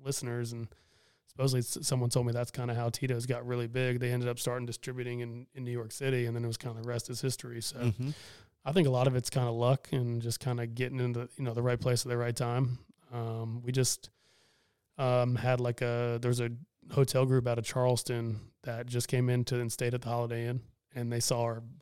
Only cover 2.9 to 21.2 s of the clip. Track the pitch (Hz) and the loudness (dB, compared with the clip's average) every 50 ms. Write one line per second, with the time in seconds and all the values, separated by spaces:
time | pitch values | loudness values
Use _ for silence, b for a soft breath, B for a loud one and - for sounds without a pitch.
2.9 | 117 - 135 131 123 117 117 123 120 120 120 123 123 120 117 117 120 131 127 127 | 0 0 0 0 0 0 -2 -2 -2 -2 -2 -2 -2 -2 -2 -2 0 0 2 2
3.9 | 123 120 123 123 123 123 123 123 120 120 - 127 123 127 123 120 113 - - 135 | 2 0 0 0 0 0 0 0 -2 -2 -2 -2 -2 -2 -4 -6 -6 -8 -8 -6
4.9 | 127 127 120 123 120 120 120 117 117 120 127 - - 135 127 120 120 120 113 110 | -6 -4 -4 -4 -4 -4 -6 -6 -8 -10 -12 -14 -10 -8 -4 -4 -4 -4 -4 -6
5.9 | - - 139 135 131 123 120 117 117 120 117 117 113 - - 123 113 113 113 120 | -6 -2 0 2 2 2 2 0 0 0 -2 -2 -4 -4 -6 -8 -8 -6 -4 -4
6.9 | 120 117 - - 123 113 - 131 123 - - 120 117 117 113 - - 120 123 120 | -4 -4 -4 -6 -4 -2 0 -2 -2 -2 -6 -10 -8 -6 -6 -6 -4 0 0 0
7.9 | 101 - 123 143 151 B B B B B B B B _ - 135 156 190 160 135 | 0 0 -2 -4 -4 B B B B B B B B _ -6 0 4 4 4 6
8.9 | 127 123 127 139 127 123 117 - - 135 123 120 117 117 120 123 139 - - - | 6 4 4 4 4 2 0 0 0 0 2 2 2 4 4 4 4 4 2 -2
9.9 | 151 131 123 120 120 117 113 117 117 - - 127 120 120 117 117 113 120 127 123 | -2 0 0 0 0 -2 -2 -2 -4 -2 -2 -2 -2 -2 -2 -4 -2 -2 -2 -2
10.9 | 135 127 123 123 120 120 123 - - - 135 123 113 120 120 123 123 117 - 127 | 0 0 0 0 0 -2 -6 -8 -6 -4 -4 -2 0 2 2 2 2 2 2 2
11.9 | 123 113 - 127 123 120 120 120 113 - 127 117 120 123 135 123 123 - - - | 2 2 2 0 0 0 0 0 0 0 0 0 2 2 2 2 0 -4 -8 -14
12.9 | - _ _ - 123 120 117 113 113 113 113 110 113 120 120 123 127 131 127 - | -20 _ _ -10 -6 -4 -4 -4 -4 -4 -4 -4 -6 -4 -4 0 2 2 2 2
13.9 | - - - - b b b b b b b b b b b b b b b b | 0 -2 -6 -14 b b b b b b b b b b b b b b b b
14.9 | _ - 135 127 123 123 123 123 123 117 120 127 127 123 123 120 117 - 123 120 | _ -2 2 4 4 4 4 4 2 2 2 2 2 2 2 0 0 0 -2 0
15.9 | 120 120 120 120 120 117 117 120 123 123 120 117 120 120 156 - _ _ - - | 0 0 0 0 0 0 2 2 2 2 0 -2 -4 -8 -12 -18 _ _ -16 0
16.9 | - 139 135 - - 127 131 131 131 127 117 120 117 117 110 - - 131 127 127 | 2 4 4 4 4 4 4 6 4 4 4 2 0 0 -2 -2 0 2 4 4
17.9 | 123 117 - - 123 117 117 117 107 107 - - _ _ - 127 117 117 123 123 | 4 2 0 -2 -2 -2 -2 -2 -4 -6 -8 -14 _ _ -10 -8 -8 -6 -6 -2
18.9 | 123 120 - - - 127 123 123 123 123 120 - 127 123 120 117 - - 127 120 | -2 -2 0 2 2 2 4 4 2 2 2 0 0 -2 -2 -2 -2 -2 0 0
19.9 | 123 123 - 117 120 120 120 117 117 117 117 120 123 127 - - _ _ _ _ | 0 -2 -2 -2 -2 0 0 -2 -2 -4 -2 -2 -4 -4 -6 -10 _ _ _ _
20.9 | - 127 120 117 120 117 | -6 -4 -4 -2 0 0